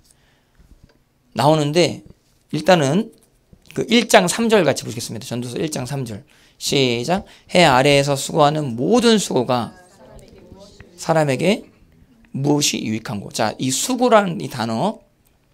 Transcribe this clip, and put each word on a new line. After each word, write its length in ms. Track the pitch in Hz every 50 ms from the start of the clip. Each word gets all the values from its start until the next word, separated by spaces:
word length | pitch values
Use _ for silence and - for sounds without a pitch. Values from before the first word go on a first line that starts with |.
| _ _ _ _ _ _ _ _ _ _ _ _ _ _ - _ _ _ _ _ _ _ _ _ _ _ -
나오는데, 720 | 107 120 143 160 156 147 143 151 175 170 131 110 - - - - _ _ _ _ _ _ _ -
일단은 600 | 151 156 - 185 175 147 135 143 190 226 226 - _ _ _ _ _ _ _ - _ _ - -
그 120 | - - -
일 160 | 220 240 220
장 220 | 233 - 214 214 175
삼 200 | - - 233 226
절 160 | 220 214 180
같이 200 | 143 127 - -
보시겠습니다. 420 | 123 110 120 - - 120 113 -
전도서 320 | - 120 120 123 123 120 120
일 120 | - 160
장 140 | 156 143 127
삼 200 | 123 139 139 131
절. 200 | 113 107 98 - _ _ _ _ _ _ -
시작. 640 | - - - 147 135 127 120 117 120 156 175 196 220 - - - _ - -
"해 100 | - 175
아래에서 520 | 156 131 123 135 147 143 139 139 143 143
수고하는 600 | 135 - - - 165 147 143 151 156 151 135 113
모든 420 | 113 127 - 214 247 214 233 226 214
수고가 560 | - - - 131 120 - 127 123 113 - - - - _ _ - - - - - - - - - - - - - - - - - - - _
사람에게 680 | - - - 165 160 156 143 131 - 160 175 208 285 - - _ _ _ _ _ _ _ _ _ _ _ _ -
무엇이 500 | - 135 143 147 147 147 - - - -
유익한고." 480 | 123 110 110 - - 117 104 95 95
자, 240 | - - 120 107 110 -
이 120 | - 127
수고라는 680 | 131 - - - 262 226 247 247 247 214 202 190 165 -
이 80 | 151 131
단어, 500 | - - 107 117 113 113 147 202 220 - _ _ _ _ _ _ _ _ _ _